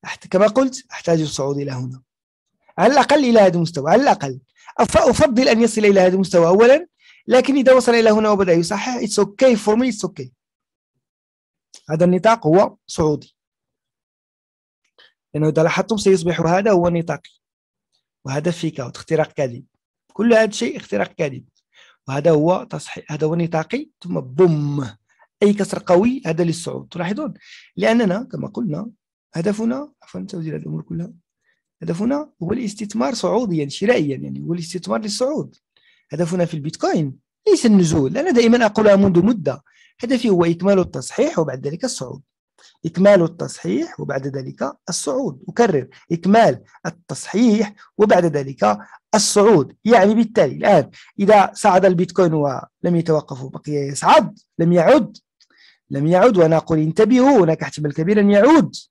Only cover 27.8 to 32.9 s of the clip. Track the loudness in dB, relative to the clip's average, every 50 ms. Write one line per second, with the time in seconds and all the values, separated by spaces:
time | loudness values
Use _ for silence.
27.8 | -2 0 0 2 0 0 -2 -4 -8 -10 -12 -12 -12 -10 -8 -8 -6 -6 -6 -8
28.8 | -10 -14 _ _ _ _ _ _ _ _ _ -6 -4 -4 -4 -4 -4 -6 -6 -6
29.8 | -10 -14 _ _ _ _ _ -14 -14 -12 -12 -10 -10 -10 -10 -10 -10 -10 -10 -12
30.8 | -10 _ -10 -10 -10 -12 -16 _ _ _ _ _ _ _ _ _ _ _ _ _
31.8 | -10 -10 -8 -6 -4 -4 -4 -6 -8 -12 _ _ -8 -6 -6 -6 -6 -10 -10 -10
32.8 | -14 -10